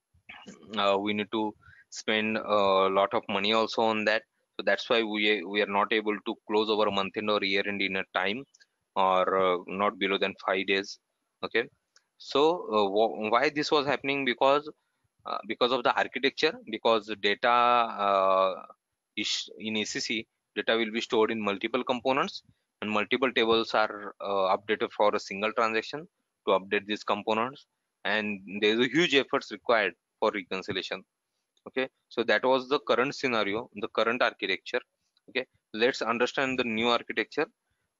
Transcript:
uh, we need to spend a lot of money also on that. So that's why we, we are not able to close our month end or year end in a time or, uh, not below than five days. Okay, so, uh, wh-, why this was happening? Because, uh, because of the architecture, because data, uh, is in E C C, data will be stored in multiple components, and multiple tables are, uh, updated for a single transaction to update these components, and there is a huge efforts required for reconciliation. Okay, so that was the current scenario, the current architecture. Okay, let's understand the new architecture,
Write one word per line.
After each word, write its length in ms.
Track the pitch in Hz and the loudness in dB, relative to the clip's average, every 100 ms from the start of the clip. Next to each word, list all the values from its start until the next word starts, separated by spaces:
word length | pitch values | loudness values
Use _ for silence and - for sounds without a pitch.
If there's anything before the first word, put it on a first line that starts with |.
| _ _ - - - - 98 104 | _ _ -20 -20 -20 -20 -8 0
uh, 200 | 101 98 | 2 2
we 140 | 104 | 0
need 140 | 104 104 | -2 -2
to 220 | 113 107 - - - _ | -2 -4 -8 -20 -20 _
spend 480 | - - 110 107 110 | -8 -2 0 0 -4
a 520 | - 104 98 95 95 | 0 2 4 4 4
lot 240 | 95 101 | 4 2
of 80 | 113 - | 0 -2
money 240 | 98 101 | -2 0
also 260 | 113 107 - | 0 0 0
on 240 | 113 107 | 0 0
that. 180 | 107 110 - _ _ - | 0 -2 -4 _ _ -6
So 80 | 98 | -2
that's 240 | 101 - | -2 0
why 120 | 120 | 0
we, 400 | 110 107 104 104 | 0 0 0 0
we 180 | 92 104 | -2 -2
are 40 | 101 | 0
not 240 | 101 101 | 0 0
able 260 | 110 107 104 - | 0 -2 -4 -6
to 80 | 107 - | -10 -2
close 220 | 107 107 | 0 2
our 220 | 104 104 | 2 2
month 260 | 98 95 110 | 0 -2 -4
end 140 | 107 | -2
or 120 | 104 | -2
year 200 | 98 98 98 | 0 -2 -2
end 140 | 101 | -4
in 160 | 95 95 | -4 -4
a 80 | 92 | -4
time 300 | 92 95 117 139 _ _ _ _ | -4 -4 -6 -10 _ _ _ _
or, 440 | - 95 92 92 95 | 0 2 4 2 2
uh, 200 | 92 90 - | 2 0 -4
not 300 | 95 104 95 | -2 -2 0
below 200 | 95 98 | -2 0
than 160 | 98 98 - | -2 -4 -2
five 200 | 98 98 | -2 0
days. 320 | 98 101 - _ _ _ _ | -2 -2 -12 _ _ _ _
Okay, 220 | 92 110 131 _ _ _ _ _ | -4 -2 -2 _ _ _ _ _
so, 480 | - 135 156 180 - | -4 2 2 0 0
uh, 180 | 107 101 | 2 2
wh-, 440 | 101 110 82 107 | 2 0 0 0
why 160 | 117 147 | 2 2
this 220 | 143 147 | -2 0
was 160 | 151 139 | 0 0
happening? 400 | 127 135 139 131 | -2 -2 -2 -2
Because, 420 | 117 135 143 151 - _ _ _ _ | 2 2 2 -2 -14 _ _ _ _
uh, 140 | - - 104 | -8 -8 -8
because 240 | 110 123 | -2 0
of 100 | 127 | 2
the 140 | 123 107 | 2 2
architecture, 560 | 101 127 131 - 156 247 226 | -2 -2 -2 0 -2 -2 -8
because 400 | 107 120 113 107 101 | -2 2 2 0 -2
data, 260 | 101 101 120 | -2 2 2
uh, 1040 | 120 120 120 113 104 101 98 95 95 95 87 - - _ _ _ - | 4 4 4 2 0 2 4 4 4 2 -2 -12 -20 _ _ _ -8
is 320 | 101 - - - | -6 -6 -8 -10
in 180 | 107 110 | -6 -4
E 80 | |
C 160 | 104 139 | -4 -6
C, 260 | - 110 - _ _ 104 | -4 -6 -8 _ _ -4
data 200 | 104 113 | 0 0
will 140 | 113 | 0
be 100 | 113 | -4
stored 300 | - 120 110 | -2 2 2
in 100 | 113 | 0
multiple 440 | 104 101 113 127 | -4 -4 -4 -4
components, 580 | 123 123 131 135 185 - - _ _ _ | -2 -2 0 0 -2 -8 -20 _ _ _
and 100 | 104 | -4
multiple 400 | 107 104 123 131 | -2 0 0 0
tables 420 | 113 113 113 113 | 2 2 2 2
are, 400 | 110 107 104 101 - | 0 0 -4 -14 -10
uh, 360 | 98 98 95 101 | -4 0 2 0
updated 340 | 104 104 113 | -2 -2 -2
for 220 | - 104 | 2 2
a 60 | 101 | 2
single 320 | - 98 110 | -4 -4 -4
transaction 560 | 117 113 110 - 147 175 _ _ _ - | 0 0 0 -4 -10 -14 _ _ _ 0
to 120 | 95 | 0
update 280 | 95 104 101 | 0 -4 -2
these 180 | 104 | -6
components, 640 | - 104 107 110 123 139 - _ _ _ | -2 -4 -2 -2 -2 -6 -20 _ _ _
and 360 | 95 107 107 101 98 101 | -2 -2 -2 -6 -10 0
there 100 | 107 | 2
is 80 | 113 | 2
a 80 | 123 | 2
huge 260 | 143 175 | 2 4
efforts 380 | 135 123 135 - | 2 2 -2 -4
required 400 | 107 - 113 98 - _ _ | -6 0 2 2 -4 _ _
for 120 | 110 | -2
reconciliation. 720 | 104 87 95 92 95 - 95 - _ _ _ _ _ - | -2 -6 -8 -6 -6 -6 -10 -12 _ _ _ _ _ -8
Okay, 200 | 131 131 _ _ | -6 -6 _ _
so 140 | - | -2
that 220 | 117 107 | 2 2
was 240 | 131 131 127 | 4 2 2
the 100 | 143 - | -2 2
current 260 | 113 131 | 0 0
scenario, 540 | - 131 117 101 107 - | -2 -2 0 0 -2 -6
the 140 | 101 104 | -10 -4
current 340 | - 110 123 | 0 0 2
architecture. 580 | 120 - 98 92 - 127 - _ _ _ - | 0 0 -4 -4 -4 -6 -6 _ _ _ -8
Okay, 160 | 123 131 _ _ | -8 -8 _ _
let's 260 | 107 123 - | 0 2 2
understand 580 | 113 117 123 - 131 127 | -2 0 0 0 -2 -2
the 60 | |
new 240 | 120 110 120 | -2 0 2
architecture, 580 | 120 - 117 107 - 160 _ _ _ _ | 0 2 0 2 -2 -4 _ _ _ _